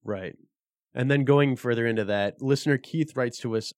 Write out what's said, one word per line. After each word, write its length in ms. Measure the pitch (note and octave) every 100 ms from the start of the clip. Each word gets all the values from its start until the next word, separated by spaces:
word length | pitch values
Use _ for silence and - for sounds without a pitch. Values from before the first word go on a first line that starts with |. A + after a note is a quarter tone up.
Right. 320 | - G2+ F#2 - _ _ _ _ _
And 180 | B2+ C3
then 120 | C#3+
going 320 | C3+ C#3+ C#3 B2+
further 300 | B2 A#2 A#2
into 180 | A2+ G2+
that, 360 | G2+ G2+ -
listener 380 | C3+ C#3 - C#3
Keith 360 | - D#3+ D3+ -
writes 220 | B2 -
to 160 | A#2+ A2
us, 180 | -